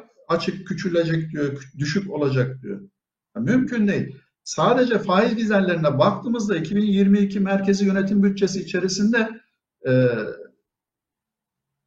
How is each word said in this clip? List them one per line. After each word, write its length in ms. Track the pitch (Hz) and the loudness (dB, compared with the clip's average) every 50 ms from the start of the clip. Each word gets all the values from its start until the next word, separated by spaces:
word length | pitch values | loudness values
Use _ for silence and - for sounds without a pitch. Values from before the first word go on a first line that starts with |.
| - _ _ _ _ - | -10 _ _ _ _ -4
açık 400 | 170 175 - - - - - - | -4 -2 -2 -4 -6 -6 -6 -8
küçülecek 640 | 180 - - 190 170 170 165 160 160 160 160 156 156 | -6 -6 -4 -2 0 0 0 2 0 -2 -4 -4 -4
diyor, 200 | 151 147 139 135 | -4 -4 -4 -4
kü-, 260 | - - - - 139 | -6 -12 -14 -10 -8
düşük 320 | 143 147 - 202 196 - | -6 -4 -4 -4 -4 -4
olacak 520 | 151 147 147 135 131 131 123 131 - - - | -4 -2 -2 0 0 0 0 -2 -4 -8 -10
diyor. 180 | 104 98 98 98 - _ _ _ _ _ _ _ _ - | -12 -12 -12 -12 -16 _ _ _ _ _ _ _ _ -8
Ya, 60 | - 226 | -4 -2
mümkün 460 | 160 240 262 - - 247 233 208 202 | 0 2 2 0 0 0 0 0 0
değil. 280 | 180 135 131 - - - _ _ _ _ - | 0 -2 -4 -6 -10 -16 _ _ _ _ -16
Sadece 540 | - - - 156 196 240 262 247 240 233 196 | -10 -4 0 2 2 4 4 2 2 0 0
faiz 380 | - 196 180 190 220 247 233 | 0 2 2 2 2 2 0
giderlerine 640 | 220 226 208 214 196 190 180 175 165 156 151 139 127 | 0 0 0 2 2 2 2 0 0 0 2 2 4
baktığımızda 580 | 151 196 196 - - 247 233 240 208 202 202 | 2 2 2 0 -2 -4 -4 -2 -2 -2 -2
iki 200 | 160 156 160 202 | -2 -2 -2 -2
bin 80 | 208 214 | 0 2
yirmi 340 | 214 196 190 202 196 196 208 | 2 2 4 4 4 4 4
iki 220 | 202 196 196 202 | 2 2 0 -2
merkezi 440 | 196 190 196 196 196 - 196 196 202 | -2 0 0 0 2 0 0 2 2
yönetim 380 | 196 190 196 190 196 214 202 196 | 2 2 0 0 0 2 2 2
bütçesi 400 | 202 196 - 196 180 185 190 165 | 2 2 2 0 -2 -2 -2 -6
içerisinde, 800 | - - 180 175 190 185 - 202 214 233 233 220 226 - - _ _ _ _ _ _ _ _ - 135 | -4 -4 -2 -2 -2 -2 0 0 2 2 2 0 -2 -6 -12 _ _ _ _ _ _ _ _ -2 2
e, 200 | 127 127 127 123 117 110 107 - 60 - - - _ _ _ _ _ _ _ _ _ _ _ _ _ _ _ _ _ _ _ _ _ _ _ _ _ _ _ | 4 4 4 4 2 0 -4 -6 -8 -12 -14 -20 _ _ _ _ _ _ _ _ _ _ _ _ _ _ _ _ _ _ _ _ _ _ _ _ _ _ _